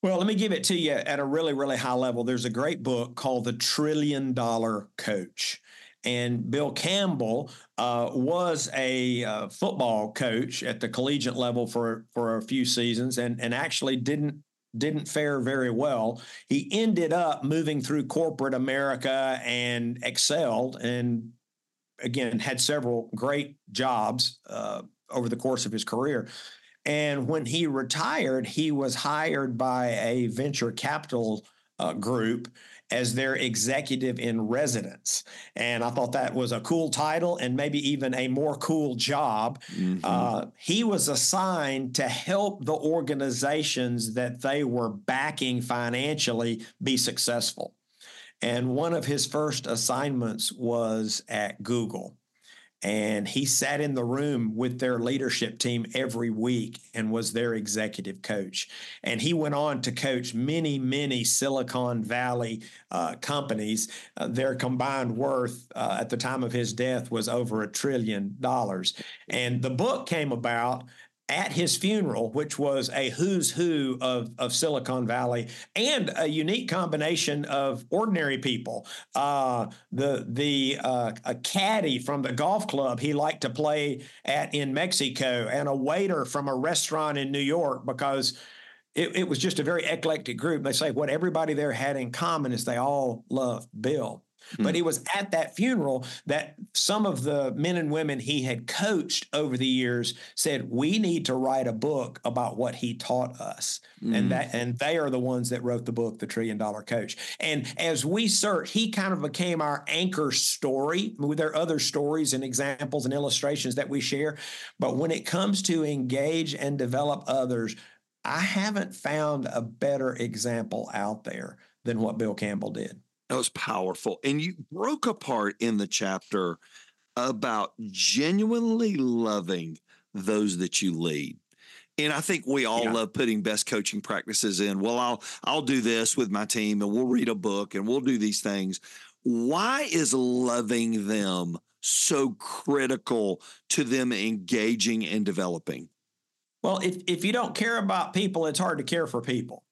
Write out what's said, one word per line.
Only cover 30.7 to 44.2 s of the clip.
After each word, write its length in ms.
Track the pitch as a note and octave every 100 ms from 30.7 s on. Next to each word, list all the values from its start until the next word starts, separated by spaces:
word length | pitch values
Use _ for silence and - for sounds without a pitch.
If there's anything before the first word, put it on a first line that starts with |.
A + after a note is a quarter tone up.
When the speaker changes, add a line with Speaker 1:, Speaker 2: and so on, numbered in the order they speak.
Speaker 1:
capital, 720 | G2+ C#3 D3+ D3+ B2 A2+ G#2+ - _ _ _
uh, 140 | D#2+
group 560 | D#2+ G#2 B2 A2 A#2+ - - - - _
as 240 | A#2+ B2
their 220 | B2 C3 C3+
executive 840 | B2+ A2+ A2 C3+ D3 B2+ C3 B2
in 220 | A#2 A2+ G#2+
residence. 720 | A#2+ D3 A#2 F#2+ F#2+ - - - - -
And 300 | - A#2+ A#2
I 60 | A#2
thought 220 | B2+ B2
that 220 | C3+ A#2+
was 180 | B2+ B2
a 80 | A#2+
cool 280 | A#2+ E3 D#3+
title 480 | - D3+ D#3+ F3 F3
and 180 | B2+
maybe 360 | B2+ D3 D3 C#3
even 240 | C#3+ C3
a 140 | B2+ C3
more 280 | C3 D3+ C#3
cool 380 | - D#3+ D3 B2
job. 640 | A#2+ C#3+ C#3+ G#2+ A2+ C#3 -
Speaker 2:
Mm-hmm. 240 | - F#2 F#2
Speaker 1:
Uh, 440 | - A#2+ A#2+ G#2+ - -
he 240 | - F#3+
was 220 | A#3 G3 -
assigned 840 | C#3 - F#3+ F#3+ F3+ C#3+ C3+ C3 B2
to 120 | C3+
help 560 | A#2 - G3 G3+ G3
the 100 | C3+
organizations 1400 | D#3 D3+ E3 C#3 C#3+ C#3 B2+ C3+ D#3 D3 - B2 A#2+ A2
that 260 | A2